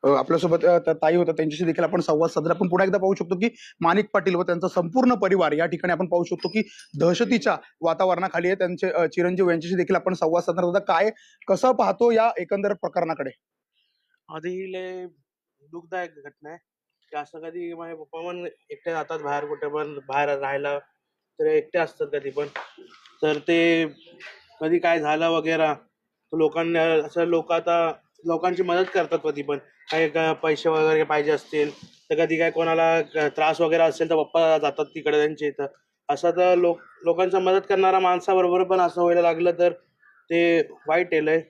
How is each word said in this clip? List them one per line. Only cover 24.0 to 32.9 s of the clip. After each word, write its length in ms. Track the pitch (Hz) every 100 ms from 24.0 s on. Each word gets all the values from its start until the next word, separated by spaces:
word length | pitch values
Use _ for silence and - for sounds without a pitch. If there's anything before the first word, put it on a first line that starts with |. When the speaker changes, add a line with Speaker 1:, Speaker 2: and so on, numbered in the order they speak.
| - - - - _ -
Speaker 2:
कधी 180 | 220 175
काय 220 | 170 170
झालं 280 | 151 156 165
वगैरे, 460 | 165 156 160 156 143 _ _ _ _ _
तर 40 | 160
लोकांना, 460 | 156 165 165 170
असं 420 | 165 160 147 170
लोक 280 | 170 165 160
आता 400 | 170 170 170 165 151 _ _
लोकांची 380 | 165 165 180 175
मदत 220 | 180 175 185
करतात 240 | 190 156 165
कधी 180 | 156 147
पण. 160 | 139 143 - _ -
काही 160 | 160 160
का 240 | 156 160
पैसे 360 | 160 160 151 165
वगैरे 340 | 156 156 156
पाहिजे 280 | 151 151 147
असतील, 400 | 147 - 151 147 139 - _ _
तर 40 |
कधी 220 | 156 165 160
काय 140 | 165
कोणाला 500 | 160 165 165 165